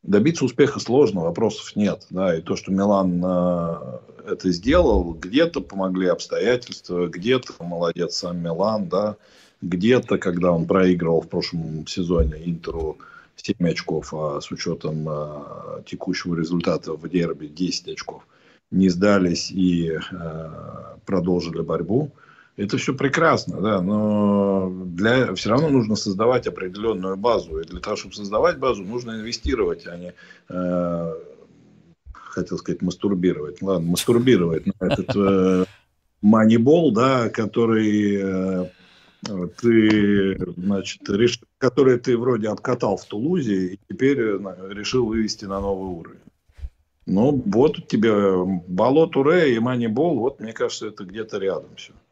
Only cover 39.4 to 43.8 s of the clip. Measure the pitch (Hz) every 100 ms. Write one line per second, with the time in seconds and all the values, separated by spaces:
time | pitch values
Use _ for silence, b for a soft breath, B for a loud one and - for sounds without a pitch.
39.4 | 87 - 117 113 110 107 101 101 98 92
40.4 | 90 87 92 98 92 - - 101 120 -
41.4 | _ _ 131 - 135 123 123 117 123 120
42.4 | 107 101 - 120 110 95 - 104 135 180
43.4 | 123 98 92 98